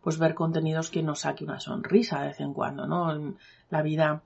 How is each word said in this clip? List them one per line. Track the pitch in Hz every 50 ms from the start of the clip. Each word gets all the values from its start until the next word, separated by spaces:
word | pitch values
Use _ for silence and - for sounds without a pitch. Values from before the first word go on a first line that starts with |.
pues, | - 170 160
ver | 160 165 160 160
contenidos | - 170 165 165 160 160 160 160 160 160 -
que | - 165
nos | 160 151 147 -
saque | - 143 139 - -
una | - - -
sonrisa | - - - - - - - 226 226 - - 139
de | 143
vez | 143 139 -
en | 143 143
cuando, | 139 - - - 139 143 -
¿no? | 143 160 180 170 165 156
En | 151 151 151 190 - - - - _ _ _
la | 175 156
vida | 151 156 156 156 156 151 151 156 _